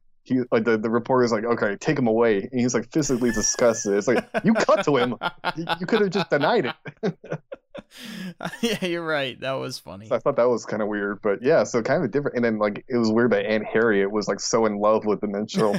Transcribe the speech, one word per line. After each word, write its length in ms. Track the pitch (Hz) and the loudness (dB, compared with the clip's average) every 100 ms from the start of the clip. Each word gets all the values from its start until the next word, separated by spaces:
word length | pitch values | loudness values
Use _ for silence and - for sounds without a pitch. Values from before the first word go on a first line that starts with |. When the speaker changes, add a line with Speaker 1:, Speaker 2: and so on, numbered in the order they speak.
| _ _ | _ _
Speaker 1:
he, 160 | - 127 123 | -2 -2 0
like, 140 | 120 | 0
the, 120 | 113 110 | 2 0
the 140 | 113 | 0
reporter's 420 | 117 113 127 120 | -2 2 2 2
like, 120 | 110 | 0
"Okay, 320 | 117 117 107 98 | 0 0 -2 -2
take 220 | - 143 | -2 0
him 80 | 120 | 2
away." 340 | 110 117 98 | 4 4 2
And 200 | - 127 | -2 -2
he's, 140 | 123 | 0
like, 160 | 113 - | -2 -2
physically 380 | 160 143 120 120 | -2 0 0 0
disgusted. 640 | 107 104 - 120 113 104 | 0 -2 2 2 2 0
It's 140 | 101 104 | 0 2
like, 200 | 117 - 226 | 0 -2 0
you 100 | 190 | 2
cut 300 | 220 196 285 | 2 4 2
to 120 | 185 143 | 2 2
him. 200 | 175 107 | 0 -2
Speaker 2:
<laughs> 360 | 180 - - 156 | -6 -6 -8 -6
Speaker 1:
You, 100 | 165 170 | -6 -6
you 60 | 180 | 0
could 140 | 220 | 2
have 100 | 202 | 2
just 180 | 196 175 | 0 0
denied 360 | 143 156 226 147 | 0 2 0 -2
it. 500 | - - - 202 - | -8 -16 -8 -6 -6
<laughs> 220 | - - _ - _ - - | -10 -12 _ -20 _ -20 -20
Speaker 2:
<laughs> 680 | - 233 185 185 - 170 - | -18 -16 -12 -12 -12 -12 -4
Yeah, 220 | 233 - | -4 -2
you're 220 | 185 170 160 | -4 -4 -4
right. 320 | 151 135 - | -4 -4 -6
That 120 | 131 | -6
was 260 | 135 131 - | -6 -6 -10
funny. 300 | - 95 110 | -14 -16 -4
Speaker 1:
So 80 | 123 | -2
I 20 | |
thought 180 | 147 120 | 0 2
that 120 | 120 | 2
was 180 | 113 - | 2 -2
kinda 200 | 107 104 | -4 -2
weird, 340 | 104 101 104 | -2 -4 -2
but 180 | 107 98 | -2 0
yeah, 200 | 127 156 | 2 2
so 200 | 104 120 | 2 0
kind 220 | 113 151 | 0 0
of 60 | 135 | 0
different. 240 | 139 143 123 | -2 -2 0
And 80 | |
then, 140 | 117 110 | 0 2
like, 260 | 107 104 - | 0 -2 -4
it 80 | 120 | 0
was 160 | 113 | 2
weird 180 | 110 120 | 4 4
that 120 | 101 101 | 2 2
Aunt 180 | 110 | -2
Harriet 460 | 107 110 117 101 98 | 0 2 4 2 2
was, 160 | 107 101 | -2 -2
like, 140 | 101 | -4
so 260 | - 117 110 | 0 0 2
in 120 | 101 | 2
love 260 | 104 110 | 2 2
with 160 | 110 98 | 2 -2
the 80 | 104 | -2
minstrel. 480 | 101 104 190 107 | -4 -4 0 0